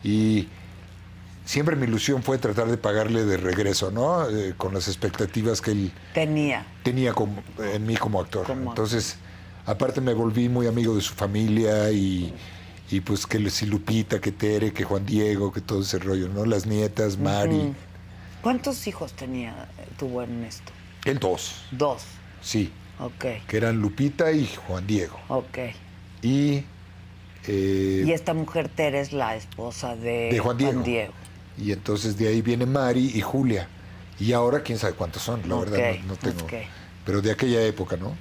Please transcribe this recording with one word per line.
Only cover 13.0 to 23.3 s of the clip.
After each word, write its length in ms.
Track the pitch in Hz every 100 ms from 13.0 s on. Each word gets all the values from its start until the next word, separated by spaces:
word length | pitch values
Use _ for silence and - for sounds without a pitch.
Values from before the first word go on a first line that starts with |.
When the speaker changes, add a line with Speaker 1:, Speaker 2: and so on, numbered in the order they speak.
Speaker 1:
pues 260 | 90 101 -
que 100 | 107
le-, 120 | 101
si 140 | - 104
Lupita, 520 | 104 - 110 101 101
que 120 | 104
Tere, 420 | 95 107 104 107
que 100 | -
Juan 220 | 95 98 101
Diego, 460 | 107 107 101 98
que 80 | 98
todo 200 | 87 101
ese 180 | 98 95
rollo, 280 | 92 95 90
¿no? 180 | 101 110
Las 200 | 107 98
nietas, 520 | 107 107 98 107 98
Mari. 380 | - 101 104 156
Speaker 2:
Ujú. 180 | 147 139 - - - - - -
¿Cuántos 460 | 233 254 277 262 -
hijos 260 | - 151
tenía, 540 | - 131 127 117 117 120 - - -
tuvo 220 | 135 123
Ernesto? 480 | 120 120 117 - - - - - -
Speaker 1:
Él 140 | 139
dos. 420 | 95 87 - - -
Speaker 2:
Dos. 320 | 127 147 123 - - - -
Speaker 1:
Sí. 300 | - 110 95 - - -
Speaker 2:
Ok. 260 | 127 - 127